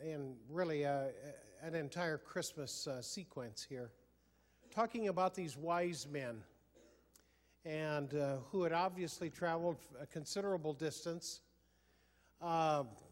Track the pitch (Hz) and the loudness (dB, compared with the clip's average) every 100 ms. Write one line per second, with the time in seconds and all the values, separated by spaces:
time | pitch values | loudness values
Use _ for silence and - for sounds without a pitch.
0 | 156 151 135 123 110 165 175 151 143 139 | -6 -4 -6 -8 -4 0 2 4 4 4
1 | 139 101 143 - - - 160 160 143 175 | 0 -4 -10 -14 -16 -12 -4 -2 -2 0
2 | 170 156 - 185 156 - 131 - 156 131 | 0 0 -2 -4 -2 -4 -6 -4 -4 -4
3 | 120 - 170 - 120 110 - 131 120 - | -4 -8 -8 -8 -8 -8 -8 -6 -8 -12
4 | _ _ _ _ _ _ - 208 226 233 | _ _ _ _ _ _ -2 2 2 2
5 | 208 180 185 190 165 127 165 175 175 156 | 2 4 4 2 -4 -2 2 4 4 0
6 | 143 143 127 113 - - _ - - - | -4 -4 -4 -6 -10 -20 _ -20 -20 -20
7 | _ - _ _ _ _ 165 156 156 151 | _ -20 _ _ _ _ -4 -2 0 0
8 | 139 147 139 135 127 196 170 170 185 180 | 0 2 2 0 0 2 4 4 2 0
9 | 170 - 165 - 175 165 170 160 - 127 | -4 -2 -6 0 2 2 2 0 -4 -12
10 | 147 165 143 202 196 185 156 143 156 - | -8 -6 -4 0 2 2 2 0 0 -2
11 | 170 170 - - - _ _ _ _ _ | -4 -4 -6 -10 -14 _ _ _ _ _
12 | _ _ _ - 170 165 160 151 123 101 | _ _ _ -6 0 4 6 4 2 -6
13 | - | -18